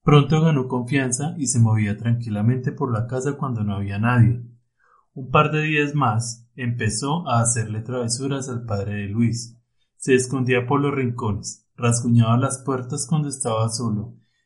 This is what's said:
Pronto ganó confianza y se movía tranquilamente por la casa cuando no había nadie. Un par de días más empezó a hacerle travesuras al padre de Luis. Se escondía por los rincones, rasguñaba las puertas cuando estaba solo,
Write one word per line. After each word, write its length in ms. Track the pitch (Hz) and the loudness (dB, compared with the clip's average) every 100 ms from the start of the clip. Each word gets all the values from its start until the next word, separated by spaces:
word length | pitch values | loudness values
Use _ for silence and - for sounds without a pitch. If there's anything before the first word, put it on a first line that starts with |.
Pronto 400 | - 147 135 156 | 6 6 6 2
ganó 260 | 160 143 127 | 2 2 0
confianza 680 | 127 117 143 131 117 147 175 | -4 -2 -2 0 -4 -6 -6
y 80 | 120 | -2
se 120 | 117 | 2
movía 360 | 113 107 104 | 4 4 0
tranquilamente 760 | 101 113 117 110 104 110 127 151 | -2 0 -2 -2 0 2 2 -2
por 200 | - 135 | -4 -2
la 140 | 110 | -2
casa 320 | - 131 139 139 | -2 -4 -4 -4
cuando 260 | 139 117 | -4 -4
no 120 | 104 | -4
había 240 | 98 98 101 | -4 -4 0
nadie. 440 | 120 120 113 - - - _ _ _ _ _ | 2 6 4 4 -8 -20 _ _ _ _ _
Un 160 | 147 131 | -14 0
par 220 | 151 147 | 2 2
de 100 | 151 | 0
días 320 | 156 151 143 | 0 0 0
más 560 | 147 127 107 - - _ | 2 2 0 -4 -10 _
empezó 720 | - 120 120 107 - 139 165 160 | -8 -6 -2 -2 -2 -2 -2 0
a 100 | 117 | 0
hacerle 420 | 113 117 104 107 | 2 0 -2 -6
travesuras 680 | 110 127 113 120 135 139 131 | -4 -4 -4 -4 -4 -4 -6
al 160 | 113 | -8
padre 300 | 117 101 98 | -6 -6 -4
de 120 | 104 101 | -6 -4
Luis. 500 | 107 117 117 - - _ _ _ _ | 0 0 0 -8 -20 _ _ _ _
Se 180 | - | 4
escondía 500 | 127 127 135 123 123 | 4 4 -2 0 0
por 160 | 120 143 | 2 0
los 140 | 143 | 2
rincones, 720 | 139 123 117 110 95 - - _ | 0 -2 -2 -4 -4 -8 -16 _
rasguñaba 600 | - 120 120 123 117 113 120 | -2 0 2 4 6 6 4
las 260 | 135 - | 2 -2
puertas 400 | - 127 120 147 - | -4 -4 -4 -8 -2
cuando 220 | 156 147 | -2 -2
estaba 400 | - 120 110 117 | -4 -2 0 0
solo, 480 | - 117 104 101 - _ _ | -2 -4 -4 -6 -14 _ _